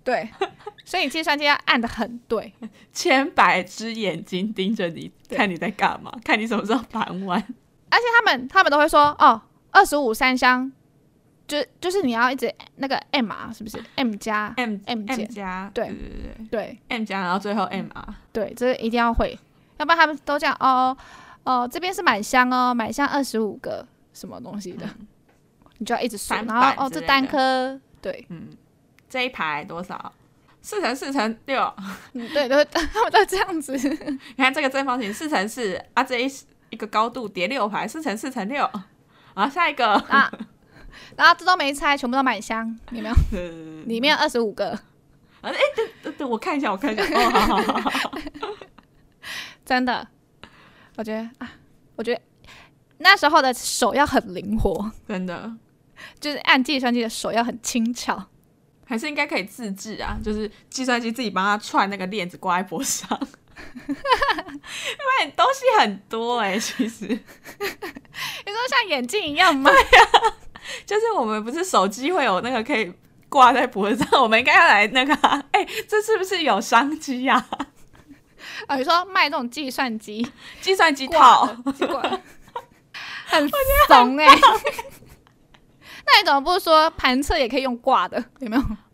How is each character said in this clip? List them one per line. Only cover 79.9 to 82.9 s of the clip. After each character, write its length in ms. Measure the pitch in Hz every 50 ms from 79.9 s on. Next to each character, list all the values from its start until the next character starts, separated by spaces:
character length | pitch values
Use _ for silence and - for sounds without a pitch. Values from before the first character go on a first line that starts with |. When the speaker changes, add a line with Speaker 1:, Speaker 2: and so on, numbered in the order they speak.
| 220 220
Speaker 1:
机？ 280 | - - 208 220 240 233 - - - - - -
Speaker 2:
计 140 | - 370 381
算 180 | 381 359 320 277
机 140 | 269 269
套。 380 | 254 339 311 294 247 208 - 240
Speaker 1:
挂 260 | 247 226 233 247 269 269
的， 140 | - -
挂 140 | - - -
的。 200 | - - 381 370 - - - - - - _ 480 - _ _ _ _ _